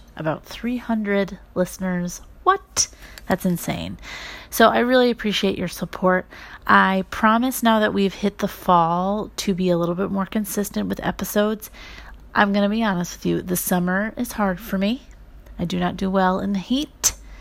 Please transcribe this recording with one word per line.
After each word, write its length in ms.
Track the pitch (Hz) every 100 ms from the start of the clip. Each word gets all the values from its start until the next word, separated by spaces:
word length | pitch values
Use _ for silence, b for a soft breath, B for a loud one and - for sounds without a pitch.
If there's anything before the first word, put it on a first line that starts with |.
| - -
about 300 | 156 147 -
three 320 | - 233 247
hundred 600 | - 220 202 196 190 196 -
listeners. 680 | 180 180 - 185 180 175 - - -
What? 440 | 359 392 - - - B B B -
That's 180 | 190 185
insane. 520 | 170 - 170 185 185 B B B B B
So 200 | - 226
I 100 | 226
really 320 | 240 254 247
appreciate 460 | 226 208 190 190 -
your 100 | 175
support. 580 | - 175 - 185 185 - B B B -
I 380 | 202 190 190 185
promise 520 | - 220 226 254 -
now 200 | 226 220
that 120 | 214
we've 200 | 196 196
hit 240 | - 202 202
the 100 | 202
fall 840 | - - 175 165 175 190 208 185 -
to 180 | -
be 160 | 180 180
a 80 | 170
little 180 | 170 175
bit 160 | 196
more 160 | 196 185
consistent 600 | 220 202 208 202 214 190
with 180 | 196 -
episodes. 640 | - 190 208 214 214 - B B B B B -
I'm 200 | - 202
gonna 160 | 202 202
be 140 | 220
honest 340 | 220 175 175 -
with 80 | 175
you, 160 | 170
the 160 | 180 180
summer 560 | - 180 180 190 214 226
is 160 | 240
hard 300 | - 202 180
for 160 | - 190
me. 240 | 202 254 - - - - - -
I 60 | 175
do 120 | 180
not 200 | 175 175
do 120 | 190
well 300 | 190 185 190
in 140 | 196
the 60 | 196
heat, 560 | - 262 302 - - - B B